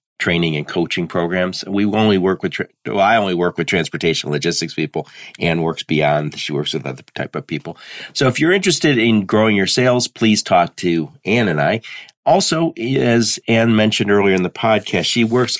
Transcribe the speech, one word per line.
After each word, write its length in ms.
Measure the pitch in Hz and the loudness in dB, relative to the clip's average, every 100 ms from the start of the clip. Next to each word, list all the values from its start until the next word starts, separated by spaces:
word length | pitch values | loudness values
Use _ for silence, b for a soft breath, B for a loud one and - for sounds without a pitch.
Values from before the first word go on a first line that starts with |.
| _ - | _ -6
training 380 | - 85 85 76 | -2 0 0 -2
and 120 | 76 | -4
coaching 400 | 90 82 - 85 | -4 -2 -4 -4
programs. 560 | 92 85 92 90 92 - | -4 -2 -2 -2 -4 -6
We 180 | 101 104 | -2 0
only 320 | 107 107 95 | 2 2 4
work 240 | 92 92 | 2 0
with, 120 | 92 | -4
tra-, 140 | - 90 _ - | -6 -10 _ -6
well, 140 | 104 | 0
I 180 | 98 117 | 4 4
only 180 | 101 87 | 2 0
work 220 | 90 85 | -2 -2
with 100 | 80 | -2
transportation 640 | 92 82 82 85 78 - | -2 -2 -2 -2 -2 -2
logistics 420 | 73 85 82 82 | -2 -2 -2 -4
people. 340 | - 80 80 - B B B | -4 -4 -6 -10 B B B
Ann 220 | 87 85 | -2 0
works 220 | 82 80 | -2 -4
beyond. 560 | - 78 76 73 76 - | -2 0 2 0 -2 -8
She 140 | - | -6
works 200 | 71 71 | -4 -4
with 140 | 80 67 | -6 -8
other 160 | 65 - | -12 -12
type 220 | - 71 78 | -10 -8 -8
of 100 | - | -8
people. 320 | 78 - - B B B | -10 -10 -14 B B B
So 140 | - 131 | -2 0
if 120 | 123 | 2
you're 140 | 160 | 2
interested 440 | 196 190 160 156 127 | 2 2 0 2 2
in 280 | 117 110 95 | 4 2 2
growing 300 | 107 110 101 | 2 2 2
your 120 | 92 | 0
sales, 400 | - 127 123 - | 2 2 2 -2
please 340 | - 110 104 | 0 0 2
talk 340 | - 92 85 - | 2 2 2 -2
to 340 | 90 82 76 - | -2 -2 -4 -8
Ann 260 | 92 117 107 | -2 0 0
and 120 | 76 | 0
I. 200 | 73 110 B B B - - | 0 -2 B B B -6 0
Also, 480 | 175 - 160 165 | 2 2 0 -2
as 680 | - 117 135 120 117 110 - - | -2 -2 0 2 2 2 -2 0
Ann 280 | 113 113 110 | 2 4 4
mentioned 360 | 107 - 104 | 2 2 2
earlier 220 | 101 98 | 4 4
in 100 | 95 | 2
the 60 | 90 | 0
podcast, 560 | - 110 107 - 95 - | -2 0 0 0 -2 0
she 180 | 120 | 0
works 360 | 113 123 117 | 2 2 0